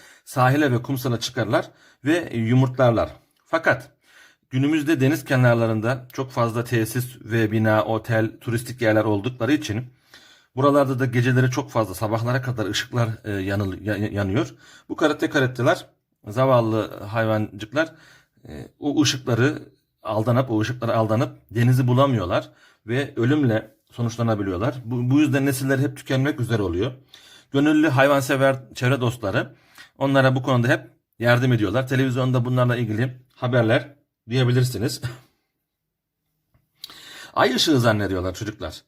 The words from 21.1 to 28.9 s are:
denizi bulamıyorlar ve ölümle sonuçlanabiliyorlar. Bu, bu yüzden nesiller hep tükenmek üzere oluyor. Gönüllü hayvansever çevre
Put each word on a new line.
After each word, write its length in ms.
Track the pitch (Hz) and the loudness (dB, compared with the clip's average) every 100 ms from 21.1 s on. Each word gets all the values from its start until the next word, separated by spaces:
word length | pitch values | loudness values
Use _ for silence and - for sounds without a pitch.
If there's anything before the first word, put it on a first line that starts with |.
| 110 151 - _ | 0 -2 -8 _
denizi 360 | 110 120 127 123 | 0 2 4 2
bulamıyorlar 600 | 123 139 113 90 131 - _ _ _ 107 | 2 2 2 0 -4 -6 _ _ _ -6
ve 280 | 127 135 117 | -4 -4 -2
ölümle 540 | 117 151 131 101 - _ _ | 0 2 2 0 -4 _ _
sonuçlanabiliyorlar. 840 | - 117 117 113 104 98 90 127 131 | -6 -6 -2 -2 -2 -2 -2 -4 -6
Bu, 260 | 113 123 123 | -6 -4 2
bu 100 | 143 | 2
yüzden 260 | 143 135 135 | 2 2 0
nesiller 320 | 127 135 131 | -2 -2 0
hep 180 | 139 - | -2 -6
tükenmek 440 | - 131 139 139 | -4 -2 0 -2
üzere 220 | 113 110 | -2 -2
oluyor. 300 | 95 85 127 - _ - - - _ | -2 -2 -4 -6 _ -20 -20 -20 _
Gönüllü 360 | 139 151 151 156 | 0 4 4 4
hayvansever 680 | 131 139 139 135 135 135 131 - | 4 4 4 2 2 2 0 -8
çevre 260 | - 123 | -4 0